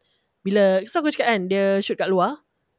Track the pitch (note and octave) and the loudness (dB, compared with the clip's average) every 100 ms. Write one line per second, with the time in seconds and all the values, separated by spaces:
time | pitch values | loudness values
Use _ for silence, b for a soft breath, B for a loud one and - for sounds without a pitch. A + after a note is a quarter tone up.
0 | _ _ _ _ F#3+ G3+ G3 F#3+ G#3 F4 | _ _ _ _ -2 2 4 2 0 -2
1 | D4+ - - A3 F#3 G3 G3 G3 - A3+ | -2 -2 0 0 0 0 0 0 -2 -4
2 | F#3 F#3 F#3 - _ _ _ | 0 0 0 -2 _ _ _